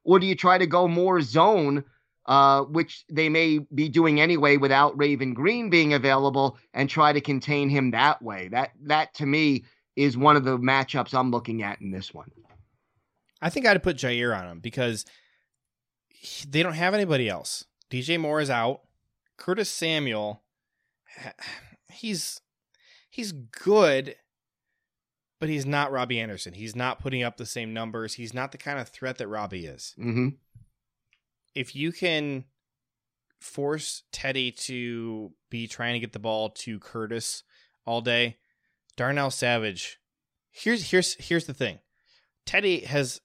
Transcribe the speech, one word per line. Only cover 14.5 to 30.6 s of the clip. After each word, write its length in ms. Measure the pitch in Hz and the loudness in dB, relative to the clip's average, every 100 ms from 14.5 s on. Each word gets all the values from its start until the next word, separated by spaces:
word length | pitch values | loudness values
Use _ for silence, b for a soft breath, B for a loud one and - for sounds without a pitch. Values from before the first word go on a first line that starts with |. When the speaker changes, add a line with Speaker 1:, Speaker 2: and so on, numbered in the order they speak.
| 85 | -10
Speaker 2:
because 460 | 117 135 123 110 b b b b b _ _ _ _ _ _ | -8 -2 -2 -2 b b b b b _ _ _ _ _ _
he, 400 | _ - - 143 | _ -16 -14 -4
they 140 | 147 | 0
don't 100 | 175 | 0
have 220 | 160 180 208 | 0 0 2
anybody 340 | 190 139 113 | 2 2 0
else. 360 | 90 - - - _ - | -4 -6 -10 -12 _ -10
D 120 | 123 | -6
J 160 | 131 170 | -2 0
Moore 240 | 151 151 | 0 0
is 80 | 139 | 0
out. 320 | 120 117 - _ _ _ _ _ - | 0 0 -2 _ _ _ _ _ -10
Curtis 320 | - 190 196 | -4 -2 -4
Samuel, 760 | - 165 156 135 107 104 104 _ _ _ _ _ _ _ - | -4 -2 0 -2 -2 -4 -8 _ _ _ _ _ _ _ -20
<sighs> 720 | - - - - - _ _ | -20 -18 -18 -18 -20 _ _
he's, 500 | - 226 175 - - _ _ _ b b b b | -12 -8 -6 -8 -12 _ _ _ b b b b
he's 240 | - 214 | -12 -12
good, 840 | 151 117 - 185 214 175 135 135 - _ _ _ _ _ _ _ _ _ _ _ - | -12 -16 -6 2 6 6 4 -2 -12 _ _ _ _ _ _ _ _ _ _ _ -10
but 80 | 160 | -6
he's 160 | 151 135 | -4 -2
not 260 | 143 143 | -2 -2
Robbie 300 | 135 123 117 | -2 -2 -4
Anderson. 320 | 113 95 90 | -6 -10 -12
He's 220 | 90 110 120 | -14 -12 -6
not 260 | 123 - | -6 -4
putting 200 | 135 131 | -6 -4
up 140 | 120 - | -4 -6
the 100 | 113 | -10
same 280 | 123 113 | -10 -8
numbers. 400 | 113 113 113 110 | -8 -8 -8 -8
He's 200 | - 117 | -10 -10
not 200 | 127 135 | -8 -10
the 40 | 131 | -10
kind 220 | 143 139 | -10 -10
of 80 | 117 | -10
threat 300 | - 131 127 | -10 -10 -8
that 100 | 104 | -8
Robbie 380 | 107 104 92 80 | -8 -8 -10 -12
is. 280 | 65 - - | -14 -18 -10
Speaker 1:
Mm-hmm. 300 | 117 117 127 143 _ - | -4 -2 -2 -4 _ -20